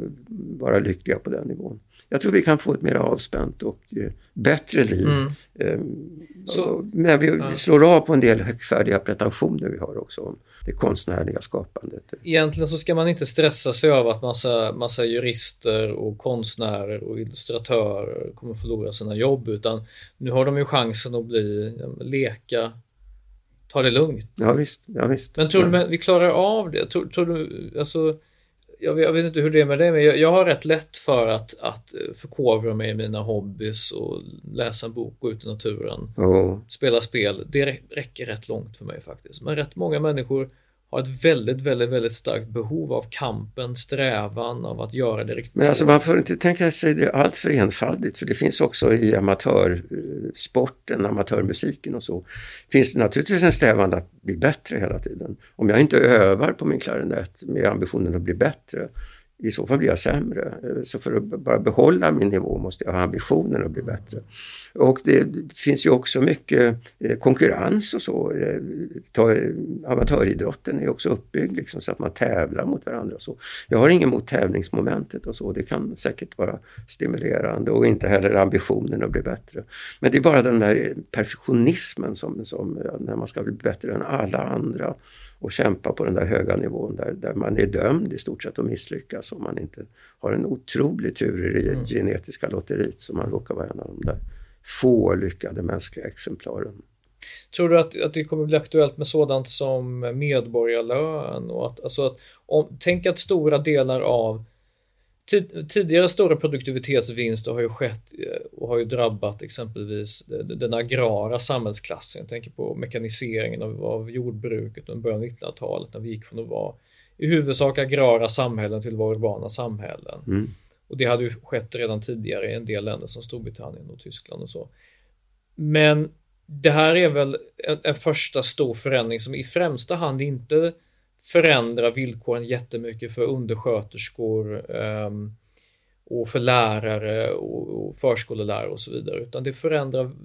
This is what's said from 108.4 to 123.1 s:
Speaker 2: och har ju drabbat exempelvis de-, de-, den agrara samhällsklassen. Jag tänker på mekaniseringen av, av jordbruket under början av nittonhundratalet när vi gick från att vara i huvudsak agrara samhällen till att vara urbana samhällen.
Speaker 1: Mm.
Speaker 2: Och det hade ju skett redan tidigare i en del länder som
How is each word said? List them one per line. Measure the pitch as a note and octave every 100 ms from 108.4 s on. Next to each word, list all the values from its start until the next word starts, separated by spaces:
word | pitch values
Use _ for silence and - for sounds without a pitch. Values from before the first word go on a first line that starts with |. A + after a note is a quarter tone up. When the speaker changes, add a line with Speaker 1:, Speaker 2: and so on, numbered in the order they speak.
| -
Speaker 2:
och | - A#2+
har | A#2+
ju |
drabbat | A2+ B2 A#2 G#2 G#2 G#2+
exempelvis | G#2 - A2+ A2 G#2 G#2 G#2+ - -
de-, | G#2+ G#2
de-, | A2+
den | A#2+
agrara | A#2 A#2+ C3 A#2 G#2 G#2+ A#2+
samhällsklassen. | - C3 G#2+ G2+ - E2 - -
Jag | G#2+
tänker | A#2 A#2
på | - A2
mekaniseringen | - A#2+ A#2+ A2+ A2 B2 A2 A2+ A2+
av, | A2 G#2+
av | G#2+ A2+ A2+
jordbruket | B2 B2 G#2+ A2+ A2 G#2+ G#2+ -
under | A#2
början | A2+ G#2+
av |
nittonhundratalet | B2 A#2 - - - - -
när | A2
vi | A2+
gick | A2
från | - A2+
att | A#2
vara | G#1+ G#1 - _ _ _ -
i | D3+
huvudsak | E3 C#3 C3 C#3 C3
agrara | C3+ C#3 B2+ A2+ A2+
samhällen | B2+ B2+ A2 G#2 G#2+
till | A2+
att | A2
vara | A2 A2
urbana | A2 G2+ G#2+
samhällen. | A#2 A#2+ G#2+ G2 - - - -
Speaker 1:
Mm. | G2 A2 - _ _ -
Speaker 2:
Och | C3
det |
hade | A#2+ A#2+
ju | A#2+ A2+
skett | - A#2+ A2
redan | A#2+ A#2 G#2+
tidigare | G#2+ A#2 G#2+ G2+ G#2
i |
en | A2+
del | A2+ G#2
länder | G#2+ -
som | -